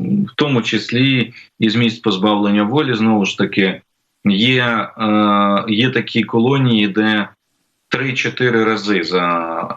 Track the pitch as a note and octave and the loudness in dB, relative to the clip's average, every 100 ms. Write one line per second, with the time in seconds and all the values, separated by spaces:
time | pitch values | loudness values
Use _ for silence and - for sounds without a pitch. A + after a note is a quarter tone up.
0 | - G2+ G2+ - D3 B2+ A2 A2 - A#2+ | -2 -2 -2 -2 0 0 0 -4 -2 0
1 | C3+ C3 A2+ - - _ A2 G#2+ A#2 G#2+ | 2 0 -2 -8 -20 _ 0 2 0 0
2 | A2+ F#2+ G#2 G#2 G#2 G#2 G#2 C#3 C#3+ A2 | -2 0 0 2 2 2 2 0 0 0
3 | A2 A2 F#2+ - G2 - F#2+ F2+ - _ | 2 2 0 -2 -4 0 -2 -2 -12 _
4 | _ _ G#2 G2 A#2 B2+ A#2+ A2+ G2+ - | _ _ -2 2 2 2 0 -2 -4 -4
5 | A2 G#2 G#2 G2+ G2+ G2+ G2 G#2+ B2+ B2+ | -2 2 2 2 2 0 0 0 0 0
6 | A2 A#2 G#2 A#2 A#2+ C#3 C3 A2+ G#2 F#2+ | -2 -4 -2 0 2 2 2 2 2 0
7 | G#2+ G#2+ G2+ - _ _ _ _ _ B2+ | 0 0 -4 -10 _ _ _ _ _ -6
8 | C3+ B2 A#2+ A2+ B2 A2+ A2 G#2+ G2 G2 | -4 -4 -4 -2 0 2 2 0 0 -2
9 | E2 F2+ F2 E2+ E2 E2 E2+ | 0 -2 0 -2 -2 -6 -6